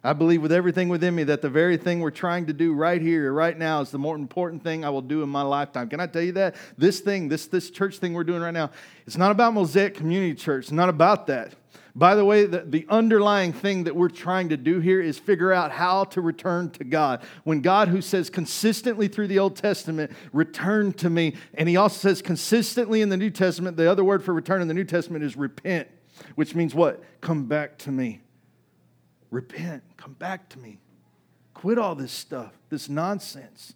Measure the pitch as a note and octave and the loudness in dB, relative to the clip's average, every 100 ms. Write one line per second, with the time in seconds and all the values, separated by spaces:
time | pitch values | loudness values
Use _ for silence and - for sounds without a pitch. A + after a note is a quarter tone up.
0 | B2+ D3 E3 E3+ D3+ E3+ F3+ F3 F3+ F3 | 0 2 4 4 4 2 2 0 0 0
1 | F3+ E3+ D3 D3 D3+ C#3+ F3 E3 F3+ E3+ | 0 0 0 0 0 2 2 2 0 -2
2 | D#3+ D3 F3+ F3 D#3+ D3 E3 D3 E3 F3 | -4 -4 -4 -2 -4 -2 0 2 0 0
3 | D#3+ E3 C#3 C#3+ E3 D#3+ D#3+ D3+ C#3 C#3 | 2 0 0 0 0 0 -2 -2 -2 -4
4 | C#3+ D#3 C3+ - F3 E3 E3+ D#3+ D3 C3+ | -6 -6 -6 -4 -6 -4 -6 -4 -4 -4
5 | C3 D3+ C#3+ C#3+ C#3 C#3+ C#3+ B2+ A#2+ D3 | -4 -4 -2 -2 0 -2 -2 -6 -8 -6
6 | F3 E3 F3 F#3 F#3+ - - - E3 G3 | -4 -2 -2 0 -2 -2 -20 2 2 2
7 | G3+ G3 D#3 D3+ - F#3 - - G3 G3 | -2 -2 -2 -4 -2 -4 -4 -4 -4 -2
8 | F3+ E3+ E3 F3 E3+ E3 D3 - - - | -6 -4 -2 -2 -4 -4 -6 -8 -20 -20
9 | - - F#3+ G#3 A#3 G#3+ F3 D#3+ G3 G3 | -10 2 4 6 4 4 2 2 2 -2
10 | D#3+ F3+ F#3 D3 - C3+ B2 D3+ F3+ D#3 | -2 0 0 -2 -4 -4 -2 2 2 4
11 | E3+ G#3 - C3+ A2 - _ - _ B2 | 4 4 0 -6 -6 -16 _ -20 _ 4
12 | E3+ G#3+ G3+ G#3 G#3 F3 F3 D#3 D#3 G#3+ | 4 6 4 4 4 0 -2 -4 2 2
13 | A3+ A3 G#3 G3+ F3+ D3+ G3 F#3+ E3+ D3+ | 4 4 4 2 0 -2 -2 -2 -2 2
14 | F3 F3 F3 F#3 F3 D3+ C3 F3+ E3+ F#3+ | 0 0 -4 -2 -2 -2 0 2 4 2
15 | E3+ - - F#3 F3+ F#3 D#3 C#3 F3+ F#3+ | 0 -4 0 2 4 2 0 -2 0 0
16 | G3 F#3 E3 E3 F#3+ F3 E3+ - C3 D#3 | 0 -2 -4 -4 -4 -2 -4 -10 -4 0
17 | D3 B2 - - - D#3 D3 G3 G3+ F#3 | 0 -2 -8 -10 -2 0 4 4 4 2
18 | - F#3+ E3 - D#3+ - G#3+ A3 B3 A3 | 0 -2 -2 -4 -6 0 0 0 -2 -2
19 | G3+ - G#3 G3 G3 F#3+ G#3+ F#3+ - D#3+ | -2 -2 0 2 2 0 -2 -2 -4 -6
20 | D3+ - D3 C#3 D#3 - D#3+ G#3+ G3+ - | -6 -10 -6 -2 -2 -2 0 2 0 0
21 | F3 E3 E3 C3 - - E3 F3 G#3 - | 0 2 0 -2 -14 -2 2 4 4 2
22 | G3 F#3 - E3+ - A3+ - - A3 A3 | 0 0 -2 -6 2 2 2 -2 0 2
23 | G#3 F#3+ G#3 - F#3 E3+ F3+ E3 E3 G3 | 2 0 -2 0 0 0 -6 2 4 6
24 | F#3+ G3 G3 E3 E3 F#3+ E3+ E3 F#3+ E3+ | 4 2 0 -2 0 -2 0 -2 0 -2
25 | E3 E3 D3 B2 C#3 - F3+ F3 - _ | -2 -4 -6 -4 -6 -6 -4 -4 -4 _
26 | _ _ - - D3+ E3+ E3 C#3+ E3 - | _ _ -14 -4 -2 0 -2 2 2 0
27 | - _ - D#3+ A#2+ D3+ D3 _ C#3+ C3+ | -14 _ -4 -4 -2 -4 -4 _ -6 -4
28 | B2+ A2+ _ _ _ _ _ _ _ _ | -4 -8 _ _ _ _ _ _ _ _
29 | _ _ _ A#2+ B2 - E3+ C#3+ _ _ | _ _ _ -12 -10 -10 -10 -10 _ _
30 | - B2 E3 F#3 _ C3 A#2 G2+ _ _ | -20 -12 -10 -10 _ -20 -20 -20 _ _
31 | _ _ _ _ _ - F3+ A#3 G3+ D#3 | _ _ _ _ _ -8 -2 -2 -2 -6
32 | C3 - - C3+ A2 _ _ D3+ - C#3+ | -10 -12 -12 -12 -12 _ _ -12 -6 -6
33 | F3 G3+ - C#3 B2+ _ - | -4 -6 -10 -18 -20 _ -20